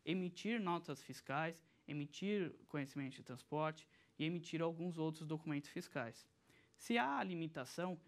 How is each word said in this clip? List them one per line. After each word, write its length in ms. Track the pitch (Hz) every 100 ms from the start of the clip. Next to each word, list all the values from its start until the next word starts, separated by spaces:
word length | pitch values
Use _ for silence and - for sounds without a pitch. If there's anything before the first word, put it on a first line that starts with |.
| -
emitir 520 | 185 180 175 202 233
notas 440 | 185 170 165 135
fiscais, 580 | - 127 - 139 160 165 - _ -
emitir 680 | 147 147 - 190 208 170 - -
conhecimento 460 | 147 135 143 135 131
de 80 |
transporte 640 | 127 123 - 147 156 156 - - - -
e 60 |
emitir 380 | 156 175 165 160
alguns 360 | 165 165 175 165
outros 300 | 160 156 156
documentos 420 | 156 160 143 143
fiscais. 560 | - 175 143 117 - - _ _ - - -
Se 200 | - 233
há 200 | 247 277
a 60 |
limitação, 760 | 190 175 165 160 123 - 180 170